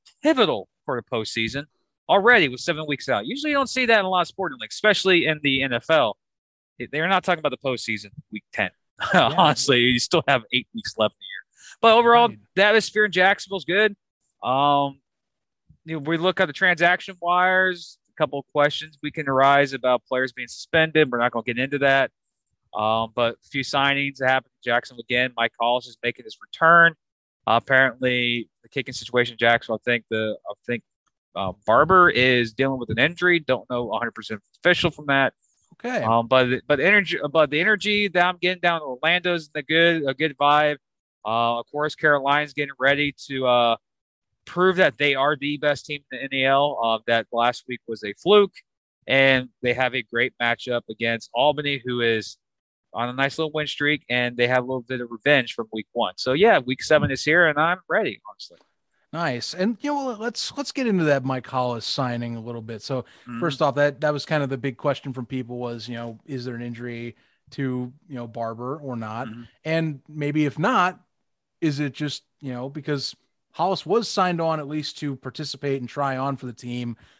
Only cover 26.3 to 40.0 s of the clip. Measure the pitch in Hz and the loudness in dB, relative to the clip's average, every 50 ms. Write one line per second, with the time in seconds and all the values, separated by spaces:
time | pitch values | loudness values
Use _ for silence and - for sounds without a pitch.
26.3 | - _ - - - - 165 165 170 170 170 165 160 _ _ _ _ _ _ _ | -20 _ -20 -14 -4 2 4 6 8 8 6 6 4 _ _ _ _ _ _ _
27.3 | _ _ - 110 110 117 - - 135 131 135 127 117 127 131 127 123 123 120 120 | _ _ -2 0 0 2 2 2 4 4 4 2 0 -2 -2 0 0 0 0 0
28.3 | 120 120 110 _ _ _ _ - - 139 123 - 127 - - - - 123 123 117 | -2 -4 -6 _ _ _ _ -10 -10 -8 -8 -8 -10 -12 -10 -2 0 0 0 0
29.3 | 117 - 123 117 117 117 - - 110 107 - 123 120 117 - - 113 110 110 110 | -2 2 4 4 4 2 0 -4 -6 -4 -2 -2 -2 -2 -4 -4 -4 -2 -2 -4
30.3 | 104 - - 101 104 _ - - 120 110 _ _ _ _ _ _ _ _ _ _ | -6 -8 -10 -14 -16 _ -8 -8 -8 -8 _ _ _ _ _ _ _ _ _ _
31.3 | - 95 98 92 90 _ - - 113 131 156 160 190 185 175 170 - 120 127 131 | -8 -6 -6 -6 -6 _ 0 2 4 4 6 6 6 6 6 6 6 4 4 4
32.3 | 127 123 117 110 107 - 135 135 135 127 120 110 107 113 135 165 175 - 180 180 | 4 4 2 0 0 0 0 0 0 -4 -6 -4 0 0 0 0 0 0 0 2
33.3 | 170 165 147 - 131 107 101 - 127 120 120 107 107 107 117 113 - 113 104 - | 2 2 2 0 -2 -2 -2 -6 -6 -4 -4 -4 -4 -4 -4 -6 -8 -10 -12 -10
34.3 | 110 104 _ _ _ _ - 175 175 - - - - - 151 143 135 139 135 120 | -12 -12 _ _ _ _ 2 2 2 4 2 -2 -4 -4 -2 0 2 2 2 2
35.3 | _ _ _ _ _ _ _ _ _ _ - 247 254 208 120 113 113 117 117 113 | _ _ _ _ _ _ _ _ _ _ -8 -6 -4 -2 0 2 2 2 4 4
36.3 | 131 131 127 123 123 110 - - 147 131 147 190 208 208 185 156 165 - 143 143 | 4 4 4 4 0 -4 0 0 0 2 4 4 4 4 2 0 -6 -6 -4 0
37.3 | 139 160 151 135 143 151 180 214 214 185 190 208 208 208 208 196 160 180 175 180 | 2 2 2 2 2 0 0 0 0 0 0 -2 0 0 0 0 2 2 2 2
38.3 | 180 170 175 180 185 175 180 175 170 160 151 139 127 123 151 160 175 180 175 180 | 0 -2 -2 -4 -2 0 0 0 0 0 -4 -8 -6 -2 0 0 0 2 0 0
39.3 | 175 165 156 - - 151 135 - 160 165 165 170 165 160 | -2 -2 -4 -8 -10 -10 -4 0 2 4 4 4 4 2